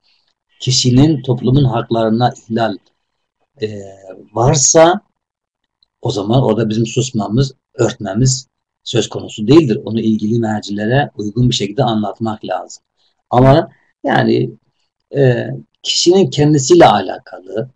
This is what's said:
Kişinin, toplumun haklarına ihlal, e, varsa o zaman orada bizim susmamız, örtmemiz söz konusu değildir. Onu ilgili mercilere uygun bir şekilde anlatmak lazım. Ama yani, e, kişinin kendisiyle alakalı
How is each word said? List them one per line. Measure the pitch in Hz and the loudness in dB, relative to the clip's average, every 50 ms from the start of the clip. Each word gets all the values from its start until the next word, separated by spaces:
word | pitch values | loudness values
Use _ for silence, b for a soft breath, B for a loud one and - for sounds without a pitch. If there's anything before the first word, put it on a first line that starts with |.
| _ _ _ _ _ _ _ _ _ _ _ _ | _ _ _ _ _ _ _ _ _ _ _ _
Kişinin, | - 127 127 - - 127 120 131 147 160 160 131 | -6 -2 -2 0 2 2 4 4 4 4 2 0
toplumun | - 131 113 - 107 123 131 147 139 | -2 -4 -4 -2 0 0 2 2 2
haklarına | - 117 117 - - 117 113 113 110 110 117 123 120 - | 0 0 -4 -4 -2 -2 0 0 0 0 0 0 -2 -2
ihlal, | - - - 110 110 113 104 98 - _ _ _ _ _ _ _ _ _ _ _ _ _ _ _ - | -6 -10 -6 -4 -2 -2 -4 -4 -8 _ _ _ _ _ _ _ _ _ _ _ _ _ _ _ -10
e, | 110 107 107 101 98 95 98 98 98 95 92 98 101 _ 104 | -10 -10 -10 -12 -16 -16 -20 -20 -20 -20 -20 -20 -20 _ -4
varsa | 113 120 139 160 139 - - - 160 160 170 185 208 - _ _ _ _ _ _ _ _ _ _ _ _ _ _ _ _ _ _ _ | 0 0 2 2 2 2 4 6 6 6 6 4 0 -6 _ _ _ _ _ _ _ _ _ _ _ _ _ _ _ _ _ _ _
o | - - | -8 -6
zaman | - 104 95 104 123 139 - | -6 -4 -2 0 0 2 2
orada | 110 107 110 113 107 | 2 0 0 -2 -2
bizim | 107 113 113 | -2 -2 -4
susmamız, | - - 123 - - - 110 101 101 107 131 139 135 - _ _ _ _ | -2 -2 -4 -4 -4 -4 -6 -4 -2 -2 -2 -2 -2 -6 _ _ _ _
örtmemiz | - 131 - - - 104 95 95 110 131 131 131 - - _ _ _ _ _ _ _ _ | -2 -2 -2 -2 -6 -10 -6 -2 0 0 0 0 -2 -6 _ _ _ _ _ _ _ _
söz | - - 113 101 - | -4 -4 -4 -4 -4
konusu | - 101 98 98 - 110 107 | -8 -12 -12 -12 -10 -4 2
değildir. | 110 143 170 160 117 104 - - | 4 4 4 4 4 0 -4 -4
Onu | 101 110 113 | -6 -4 -2
ilgili | 110 110 110 104 104 107 117 117 | 0 0 0 0 -2 -2 -2 -2
mercilere | 110 107 107 107 - 101 101 104 104 110 127 143 143 - - | -2 -2 -4 -6 -6 -8 -8 -6 -2 0 0 0 0 -2 -6
uygun | - 104 104 - 120 123 117 | -10 -10 -6 -2 0 0 0
bir | 107 | 0
şekilde | - 104 104 104 127 123 | -2 -4 -4 -2 -2 -2
anlatmak | 107 110 107 104 98 - - 113 110 110 - - | -2 -2 -2 -4 -6 -6 -6 -6 -6 -6 -8 -8
lazım. | 95 92 87 90 90 - - _ _ _ _ _ _ _ _ _ _ | -8 -8 -8 -10 -14 -20 -20 _ _ _ _ _ _ _ _ _ _
Ama | 117 127 131 135 139 165 - b b b b b b _ - | 2 4 6 6 6 4 2 b b b b b b _ -4
yani, | 277 - - 117 113 117 - - - - - _ _ _ _ _ _ _ _ _ _ - | -2 0 0 2 2 0 0 -2 -4 -8 -14 _ _ _ _ _ _ _ _ _ _ -2
e, | 139 135 127 120 117 117 127 135 139 - _ _ _ - | 2 2 2 2 0 -4 -8 -10 -12 -14 _ _ _ -8
kişinin | - - - - 170 185 196 175 135 | -6 -4 0 2 2 4 4 2 2
kendisiyle | - 147 147 151 156 139 131 - 180 170 - | 0 0 2 2 2 2 2 4 6 6 6
alakalı | 110 104 101 95 92 92 92 - - 90 90 90 92 95 110 120 131 _ | 6 4 2 -2 -6 -10 -12 -14 -18 -20 -20 -16 -10 -8 -8 -8 -10 _